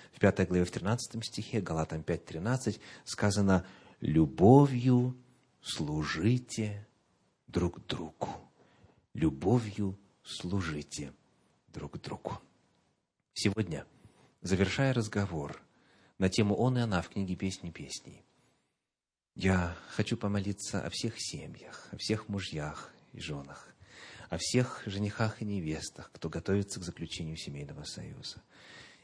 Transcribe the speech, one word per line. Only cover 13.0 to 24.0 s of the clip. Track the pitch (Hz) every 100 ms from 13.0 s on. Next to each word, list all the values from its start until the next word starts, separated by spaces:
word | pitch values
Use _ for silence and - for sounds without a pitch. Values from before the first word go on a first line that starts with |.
| _ _ _
Сегодня, | - 107 98 95 78 - _ - _ _ _
завершая | 90 92 92 - 135
разговор | 123 107 104 98 82 71 - - _ _ _ _ -
на | 95
тему | - 104 104
"Он | 123 127
и |
она" | 117 101
в | 98
книге | - 95 90
"Песни | 95 - 85
песней", | 78 71 - - - _ _ _ _ _ _ _ _ _ _ _ -
я | 95 92 87 82 -
хочу | - 104 110
помолиться | 104 101 98 98 - 98
о | -
всех | - - -
семьях, | - - - - - - -
о | -
всех | - - -
мужьях | 101 92 78 76 - - - _
и | -
женах, | - 143 139 - - - - -